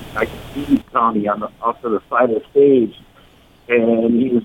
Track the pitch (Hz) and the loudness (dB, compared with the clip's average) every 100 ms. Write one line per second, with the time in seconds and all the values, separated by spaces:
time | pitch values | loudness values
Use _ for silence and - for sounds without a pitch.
0 | - 110 113 - - 139 143 139 - 127 | -12 -8 -8 -8 -14 -10 0 -2 0 0
1 | 113 110 104 104 104 - 117 - 120 101 | 0 0 -2 -4 -6 -6 -6 -6 -4 -4
2 | - 120 123 110 - 139 143 131 110 - | -2 0 2 0 0 2 4 4 0 -6
3 | - _ _ _ _ _ - 120 113 113 | -20 _ _ _ _ _ -2 0 2 0
4 | 117 117 131 120 | 2 0 0 -2